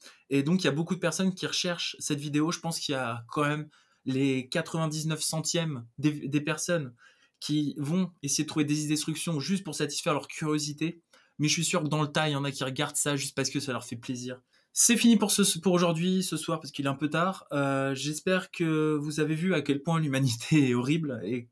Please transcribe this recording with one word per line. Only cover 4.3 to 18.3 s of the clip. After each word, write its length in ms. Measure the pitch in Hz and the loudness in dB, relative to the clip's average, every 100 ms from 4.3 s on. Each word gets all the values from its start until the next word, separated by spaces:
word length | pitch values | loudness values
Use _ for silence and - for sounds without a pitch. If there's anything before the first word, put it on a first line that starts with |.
| 131 123 | 0 -2
quatre-vingt-dix-neuf 720 | 170 - 165 160 156 156 156 | -4 -2 -2 -2 -2 -2 -2
centièmes 640 | - 160 - 170 160 131 117 - | -2 -4 -2 -2 -2 -4 -10 -2
des, 140 | 147 | 0
des 280 | 147 135 147 | 0 -2 -2
personnes 540 | 147 156 - 170 127 117 - _ _ - | -2 -2 0 -2 -2 -10 -20 _ _ -10
qui 340 | - 151 147 - | -2 0 0 -2
vont 360 | 143 180 180 - | -2 0 -2 -4
essayer 220 | 143 - | -4 -2
de 40 | 151 | -2
trouver 160 | 160 | 0
des 220 | 147 151 151 | 0 0 0
destructions 540 | 151 156 147 - 151 | -2 -2 -4 -4 -4
juste 240 | 135 196 | -2 -4
pour 100 | 156 | -4
satisfaire 380 | 147 147 - 170 | -4 -4 -2 -2
leur 160 | 143 - | -2 -2
curiosité. 760 | - 156 151 147 147 160 165 _ - _ - | -4 0 0 -2 -4 -4 -6 _ -20 _ -2
Mais 80 | 147 | 0
je 40 | |
suis 120 | 156 | 2
sûr 180 | 160 180 | 0 0
que 60 | 151 | 0
dans 140 | 151 | 0
le 60 | 147 | 0
tas, 200 | 156 156 | 0 0
il 40 | |
y 40 | 143 | 0
en 80 | |
a 80 | 143 | -2
qui 100 | 139 | -4
regardent 320 | 131 131 143 | -4 -2 -2
ça 220 | - 147 143 | -2 0 0
juste 180 | 135 | -2
parce 160 | - 131 | -2 -2
que 80 | 143 | -2
ça 140 | 131 | -2
leur 120 | 120 | -4
fait 120 | - 120 | -6 -8
plaisir. 440 | 123 123 123 123 _ _ _ - | -6 -6 -8 -12 _ _ _ 2
C'est 200 | - 233 | 4 6
fini 200 | 240 208 | 8 8
pour 140 | 202 | 6
ce, 300 | - 190 165 | 2 2 2
pour 120 | 190 | 2
aujourd'hui, 520 | 175 175 165 180 185 | 4 4 2 2 2
ce 120 | 180 156 | 0 -4
soir, 220 | 156 160 | -4 -6
parce 140 | 143 | -6
qu'il 140 | - 139 | -4 -2
est 20 | |
un 80 | 135 | -2
peu 120 | 151 | 0
tard. 380 | 160 185 - - | 0 0 -2 -4
Euh, 420 | 147 139 135 135 | -2 0 0 0
j'espère 560 | 135 143 151 190 | -2 -4 -4 0